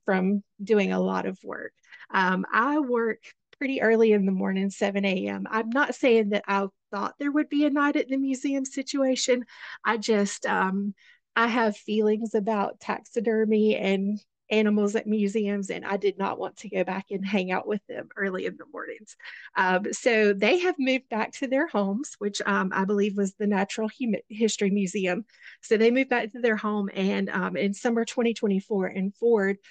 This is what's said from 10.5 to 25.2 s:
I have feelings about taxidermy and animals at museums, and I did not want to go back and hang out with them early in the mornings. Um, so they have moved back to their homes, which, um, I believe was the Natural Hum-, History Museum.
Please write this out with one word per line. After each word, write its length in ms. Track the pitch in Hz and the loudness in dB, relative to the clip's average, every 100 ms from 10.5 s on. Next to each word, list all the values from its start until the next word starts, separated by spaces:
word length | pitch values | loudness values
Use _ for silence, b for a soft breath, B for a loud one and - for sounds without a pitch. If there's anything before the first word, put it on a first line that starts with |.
| 185 190 190 202 b b b _ - | -2 0 -2 -4 b b b _ 0
I 120 | 233 | 2
have 280 | 233 220 208 | 2 0 -2
feelings 600 | - 214 214 214 226 226 | -2 0 2 0 0 -2
about 440 | 202 214 196 - | 0 0 -2 -6
taxidermy 960 | - - - - 220 220 214 220 214 214 | -8 -8 -6 -4 0 2 2 4 4 2
and 440 | 196 196 196 208 - _ - | 0 0 0 -4 -8 _ -2
animals 460 | 214 214 208 202 214 | 2 4 2 2 0
at 100 | 214 | 0
museums, 640 | 214 202 226 202 202 196 | 0 0 0 -2 -2 -4
and 160 | 170 - | -8 -4
I 120 | 196 | -2
did 200 | 202 180 | -2 0
not 220 | 196 - | -4 -4
want 160 | 277 - | -8 -10
to 100 | 214 | -6
go 160 | 196 185 | -4 -2
back 220 | 190 - | -4 -6
and 140 | 196 190 | -6 -2
hang 260 | 196 185 | -2 0
out 160 | 185 - | -2 -2
with 180 | 208 - | -6 -6
them 180 | - - - | -12 -12 -6
early 300 | 196 185 180 | -4 -4 -8
in 100 | 202 | -10
the 80 | - | -14
mornings. 460 | - - - 214 - B B B - | -14 -14 -14 -20 -20 B B B 0
Um, 340 | 185 185 208 | 2 2 0
so 400 | - - 220 208 | -2 2 4 4
they 280 | 196 214 359 | 4 2 2
have 160 | 359 - | 0 0
moved 300 | 262 262 - | 0 0 -2
back 240 | 220 - | -4 -4
to 140 | - 269 | -6 -2
their 200 | 269 320 | 0 0
homes, 480 | 214 196 202 294 - | 0 0 -2 -6 -6
which, 220 | 208 202 - | -6 -4 -2
um, 260 | 196 190 | 0 0
I 120 | 190 196 | -2 0
believe 320 | 202 208 202 | 0 0 0
was 160 | 196 | -2
the 120 | - 208 | -2 0
Natural 440 | 202 202 - 214 | 2 0 -2 -6
Hum-, 260 | - 240 202 - | -4 -4 -4 -6
History 400 | 214 220 - 202 | -2 0 2 0
Museum. 560 | 202 185 208 185 180 | 2 0 -2 -2 -2